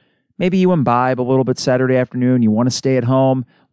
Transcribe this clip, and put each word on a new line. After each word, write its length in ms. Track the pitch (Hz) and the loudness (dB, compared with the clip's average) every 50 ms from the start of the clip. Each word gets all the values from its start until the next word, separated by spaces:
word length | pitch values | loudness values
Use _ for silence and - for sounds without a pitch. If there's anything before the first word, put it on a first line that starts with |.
| _ _ _ _ _ _ _ - | _ _ _ _ _ _ _ -4
Maybe 180 | 175 185 175 190 | -2 -2 0 2
you 140 | 185 180 | 2 2
imbibe 480 | 185 165 127 123 120 120 127 127 131 120 | 2 2 0 0 0 2 0 0 0 -2
a 40 | 127 | -2
little 200 | 123 131 135 127 | 0 0 0 0
bit 160 | 123 131 - | 0 -2 -2
Saturday 360 | - 139 127 127 131 127 131 127 | -2 -2 0 0 0 0 0 0
afternoon. 440 | 127 - - 127 123 127 127 123 | -2 -2 -4 -2 0 0 2 2
You 80 | 117 110 | 2 2
want 180 | 107 110 123 127 | 2 0 0 -2
to 80 | - | -2
stay 200 | - - 135 131 | -2 -2 -2 -2
at 80 | 127 120 | 0 0
home. 420 | 120 131 131 135 131 131 131 120 - _ _ _ _ | 0 0 2 2 2 0 -2 -4 -8 _ _ _ _